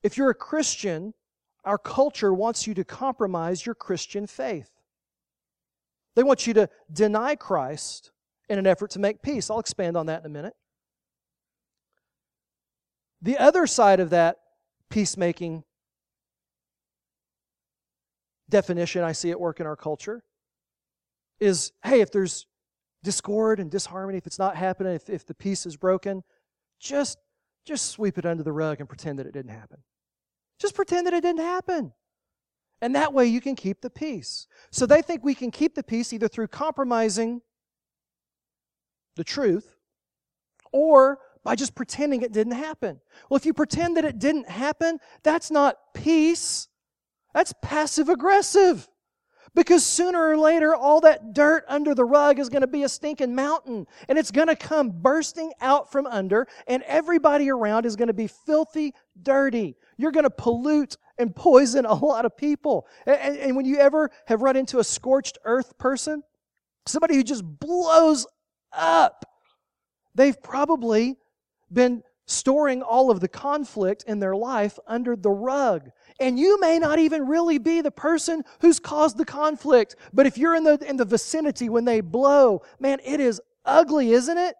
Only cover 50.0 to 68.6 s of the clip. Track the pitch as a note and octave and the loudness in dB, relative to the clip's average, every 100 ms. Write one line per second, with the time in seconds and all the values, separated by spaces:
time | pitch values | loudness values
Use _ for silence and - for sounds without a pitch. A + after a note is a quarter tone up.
50 | F4+ F4+ D#4+ D#4 D#4 E4 D4+ D#4 C4+ D4+ | 0 2 2 4 4 4 2 2 4 8
51 | D#4+ B3 G#3+ G#3 D4 D#4+ - C#4 D4 C4 | 8 6 -2 2 4 4 0 -4 -2 2
52 | A#3+ C#4+ D4 C#4 C4 C4+ C4 D4 C#4+ - | 4 4 4 2 0 -2 -2 -2 -4 -4
53 | D4+ D4+ C4 B3 C4+ D#4+ C#4+ A3+ D#3+ - | -8 -6 -4 -4 -2 -4 -6 -12 -12 -18
54 | - D4 D4+ G#3+ D#4+ D#4 - D#4 C4 F3 | -2 -2 0 0 0 0 -2 -2 -2 0
55 | G#3+ D4+ D4+ - D#4+ C#4+ B3+ C#4+ C#4 C#4 | 0 0 -2 -8 -10 -6 0 0 0 -6
56 | C#4 A3+ F#3+ G#3 C4 - - B3+ - D4 | -4 -4 0 -2 -2 -10 -6 -6 0 -2
57 | D#4+ E4+ D4 D4 C#4 C4 G#3+ A3 A#3 G#3 | 2 2 4 2 0 0 0 0 -2 -2
58 | A#3 G3+ A3 - - D4+ D#4+ D#4 D4+ - | -2 -2 -6 -8 0 0 0 -4 -6 -8
59 | _ F#3 F3+ C4+ C#4 A#3+ F#3+ B2+ _ - | _ _ 0 2 2 -2 -6 -10 _ -4
60 | D4 D4+ C#4+ - A#3+ A#3 C4+ D4+ C#4 - | -2 2 0 0 -2 -2 0 0 0 -8
61 | _ - A#3 - F4 C4 C#4 C4 A#3+ F#3+ | _ -6 -4 0 6 8 6 0 0 2
62 | D4+ A3+ B3 _ D4 D4 D4+ G3+ - - | 2 0 -2 _ -4 -4 -2 -4 -4 -12
63 | - C#4 C4+ C#4+ C#4 B3+ C4 C#4+ C#4 D4+ | 0 2 2 -4 -4 -2 -2 4 4 4
64 | D4+ _ - A3+ C4 C4 C4 B3+ G#3+ - | -2 _ -4 0 2 2 0 -2 -2 -4
65 | B3 C4+ C#4 - G#3+ B3 B3+ _ B3+ C4+ | 0 0 0 -10 -2 -2 -2 _ -4 -2
66 | - D4+ - _ _ _ _ _ - D4+ | -4 -8 -10 _ _ _ _ _ -8 -2
67 | E4 C#4 A#3 C4 F3 D3 D4 F4+ E4+ D#4+ | 2 2 2 -4 -8 -12 -6 -2 4 6
68 | D#4+ D4 A3+ _ _ _ | 6 4 -2 _ _ _